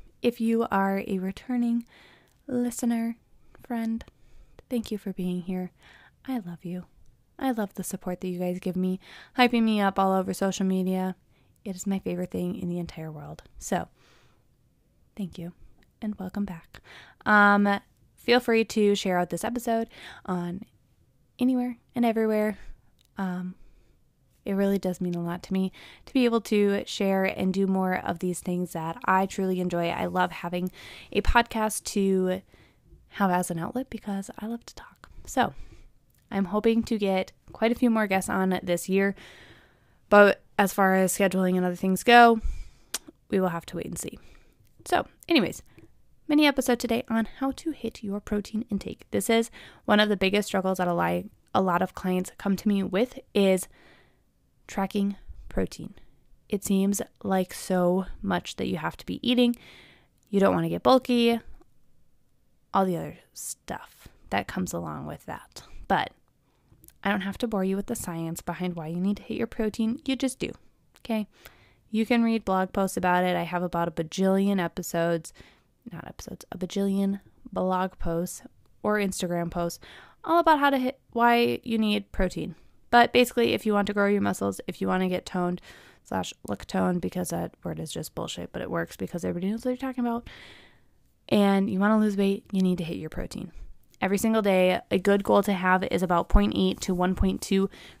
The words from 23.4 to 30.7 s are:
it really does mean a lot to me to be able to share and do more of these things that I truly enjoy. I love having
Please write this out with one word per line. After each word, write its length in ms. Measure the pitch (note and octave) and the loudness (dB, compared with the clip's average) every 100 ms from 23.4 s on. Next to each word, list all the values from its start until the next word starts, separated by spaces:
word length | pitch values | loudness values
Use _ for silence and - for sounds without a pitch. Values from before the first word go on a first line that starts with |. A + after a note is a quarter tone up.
| F3+ - - - _ _ _ _ _ _ | -8 -12 -20 -20 _ _ _ _ _ _
it 100 | - | -4
really 240 | G3 G3 G3 | 0 2 0
does 220 | F#3 F3+ | -2 -2
mean 140 | F3+ | -4
a 80 | F3 | -4
lot 220 | E3+ F3 | -4 -6
to 80 | - | -4
me 180 | F#3+ F#3+ - - - - | -2 -2 -4 -20 -20 -4
to 60 | |
be 120 | C4+ | 2
able 160 | A#3+ A3+ | 2 2
to 420 | - G#3 G3+ G3+ - | 0 2 2 2 -4
share 380 | - G3 F#3+ | -2 0 2
and 300 | F#3+ - F#3+ | 0 0 0
do 140 | F#3 F#3+ | 0 2
more 300 | F#3+ F#3 F#3 | 2 0 -2
of 140 | - E3+ | -2 -4
these 220 | F#3 F3 | -4 -4
things 320 | F#3 F3+ F3+ | -4 -4 -4
that 240 | E3 D#3+ - | -6 -6 -4
I 220 | - F#3+ F#3+ | 0 2 2
truly 340 | - F#3+ F3+ | -2 -2 -2
enjoy. 300 | F3+ E3+ E3+ | -2 -2 -2
I 160 | - F3+ | -2 -2
love 260 | F3+ F3+ | 0 -2
having 400 | - F3 F3+ F3+ | -4 -8 -6 -6